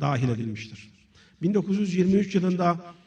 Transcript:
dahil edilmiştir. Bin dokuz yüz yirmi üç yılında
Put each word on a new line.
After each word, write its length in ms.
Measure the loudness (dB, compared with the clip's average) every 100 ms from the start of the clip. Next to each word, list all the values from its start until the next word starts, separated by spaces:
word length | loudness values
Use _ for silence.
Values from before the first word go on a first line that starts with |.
dahil 280 | -2 0 0
edilmiştir. 600 | -2 -4 -8 -12 -18 -20 -20 _ _ _ _
Bin 120 | 0
dokuz 260 | 0 0 -2
yüz 160 | 0 2
yirmi 180 | 4
üç 220 | 2 2 0
yılında 600 | 0 0 0 0 -6 -20